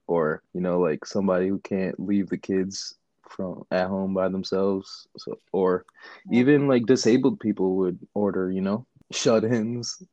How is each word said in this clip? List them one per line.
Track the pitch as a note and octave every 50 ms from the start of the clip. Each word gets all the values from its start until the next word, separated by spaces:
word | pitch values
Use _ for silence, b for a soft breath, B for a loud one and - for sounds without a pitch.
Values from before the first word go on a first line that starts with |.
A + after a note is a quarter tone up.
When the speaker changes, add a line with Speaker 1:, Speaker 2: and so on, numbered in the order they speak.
| _
Speaker 1:
or, | - F2 E2+ D#2+ D2+ D#2+ F2+ - _ -
you | F2+
know, | F2+ F2+ F2 F2+
like, | F2+ E2 D2+ C#2+ -
somebody | - - G#2 G2 G2 F#2 F2+ F#2 F#2+
who | G2 F#2+
can't | - - G#2 F#2+ F#2+ F2+ - -
leave | F2+ F#2 G2+ G2+ F#2+ F2
the | F#2 F2+
kids | - - G2 F#2+ F#2+ G2 G2 - - - - _ _ _ _ _ _ -
from | - - G2 F#2 E2+ - - -
at | - F#2 F#2 F#2
home | G2 F#2+ F#2+ F#2+ F#2+
by | F#2+ F#2 F#2
themselves. | F#2 F#2+ F2+ - - F#2+ G2 G2 G2 F#2+ G2 - - - - _ _
So, | - - - - - _ _ -
or | F#2 F#2+ F#2 F2+ F#2 - B B B B B B B B -
Speaker 2:
Yeah. | A2 A#2+
Speaker 1:
even, | B2 C3+ D3 C#3+ C#3+ C#3
like, | C3 B2 A#2
disabled | G#2+ C3 B2 - A2 A2+ C3+ C3 C3+ A2 -
people | - A2 G#2 - F#2+ F#2 F#2 F#2+
would | F#2+ F2+ F2+ - - - _
order, | G2+ G#2 G2+ F2 F#2+ F#2 F#2 F#2
you | F#2+
know, | F#2+ G2 G2+ A#2 B2+ - _ _ _ _
shut-ins, | - - - C#3 A#2 A2 G#2 A2 B2 A#2 G#2+ A2+ A#2+ A#2+ A#2 - - - F#3 -